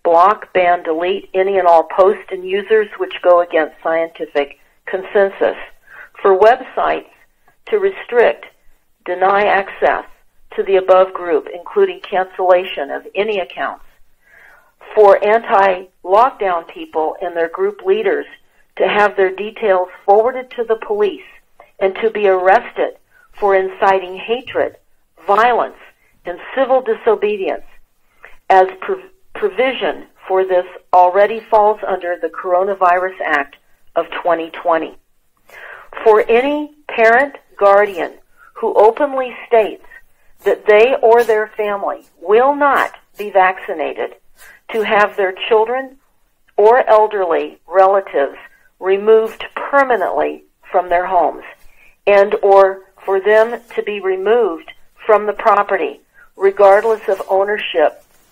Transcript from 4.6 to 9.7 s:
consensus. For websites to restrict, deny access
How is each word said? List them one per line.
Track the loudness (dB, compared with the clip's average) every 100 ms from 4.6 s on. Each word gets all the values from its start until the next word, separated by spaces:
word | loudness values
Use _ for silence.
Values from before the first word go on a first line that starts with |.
| _ _ -10
consensus. | -10 -4 -2 -2 0 -4 -4 -14 -20 _ -20 -20 -4
For | 0 4
websites | 4 4 -2 -6 -4 -4 -8 _ _ _ _ _ -6
to | -2
restrict, | -2 -6 -6 0 0 0 -12 _ -20 _ _ _ -10
deny | -2 0 0 0 -2
access | -4